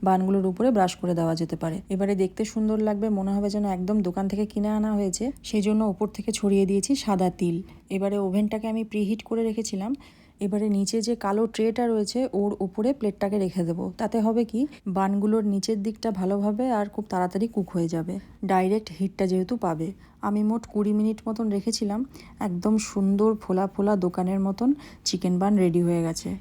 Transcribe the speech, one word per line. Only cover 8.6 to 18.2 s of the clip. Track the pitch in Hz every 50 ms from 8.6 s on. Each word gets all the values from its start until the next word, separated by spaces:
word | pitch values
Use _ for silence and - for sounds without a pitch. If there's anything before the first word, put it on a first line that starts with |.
| 214 226 220
আমি | 226 226 220
প্রিহিট | - 214 208 190 220 214 - -
করে | - 226 226 226
রেখেছিলাম। | 214 226 220 - - 190 190 220 277 - - - - - - - _ _ 202
এবারে | 202 185 208 208 214 208
নিচে | 196 196 190 - 226 214
যে | 226 240 233 -
কালো | 202 196 208 226 226 226
ট্রেটা | - 220 226 220 240 247 233 226
রয়েছে | 220 208 190 - 240 262 262 - 190
ওর | 202 208 202 - 196
উপরে | 190 180 - 214 247 285 269
প্লেটটাকে | - 208 196 - - 196 196 208 196
রেখে | 180 165 185 175 165
দেবো। | 170 175 185 190 180 -
তাতে | 240 208 - 233 208
হবে | 220 226 233 240 226
কি, | - 220 269 302 - - _ 202 185 185
বানগুলোর | 190 190 202 202 202 214 214 226 214 208 202
নিচের | 196 190 - 226 208 196
দিকটা | 220 214 - - 226 220 185
ভালোভাবে | 185 185 202 202 202 208 208 208 254 262 247 208
আর | 208 202 -
খুব | - 208 - -
তাড়াতাড়ি | 185 180 180 - 196 214 233 233
কুক | 220 190 175 -
হয়ে | 180 170 165 170
যাবে, | 165 160 170 185 196